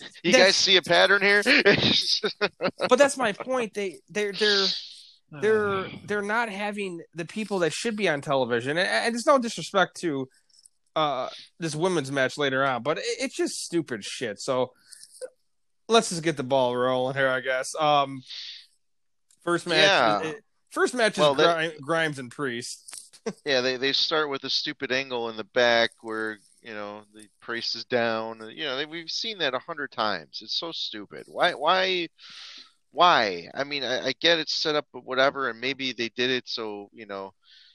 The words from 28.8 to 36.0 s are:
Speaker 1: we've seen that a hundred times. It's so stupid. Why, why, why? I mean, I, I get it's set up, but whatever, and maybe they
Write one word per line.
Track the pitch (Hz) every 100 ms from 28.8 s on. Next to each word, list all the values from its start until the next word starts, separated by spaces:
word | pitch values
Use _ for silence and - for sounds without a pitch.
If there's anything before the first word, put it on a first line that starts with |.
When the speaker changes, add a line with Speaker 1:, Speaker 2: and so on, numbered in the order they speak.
| 151
Speaker 1:
we've | 165 160
seen | - 226 208
that | 147
a | 127
hundred | - 156 139
times. | - 107 92 73 -
It's | 110 -
so | 170
stupid. | 165 - 107 98 73 -
Why, | 78 165
why, | 127 147 185 190 180 165 _ - - - - - _ _
why? | 131 175 151 110 87 85
I | -
mean, | 139 143
I, | 123 123 -
I | 165
get | 165 170
it's | 151
set | - 165
up, | 151 139
but | 127
whatever, | 123 127 135 139 131
and | 113
maybe | 123 135 131
they | 117